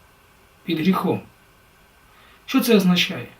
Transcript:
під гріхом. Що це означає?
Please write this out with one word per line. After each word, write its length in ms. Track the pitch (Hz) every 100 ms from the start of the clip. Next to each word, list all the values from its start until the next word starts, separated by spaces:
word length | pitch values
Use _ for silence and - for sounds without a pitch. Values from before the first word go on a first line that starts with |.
| _ _ _ _ _ _ -
під 140 | 160
гріхом. 420 | 151 - 185 - - _ _ _ _ _ _ _ _ _ - - -
Що 140 | 262
це 160 | 240 208
означає? 520 | 185 175 - 139 117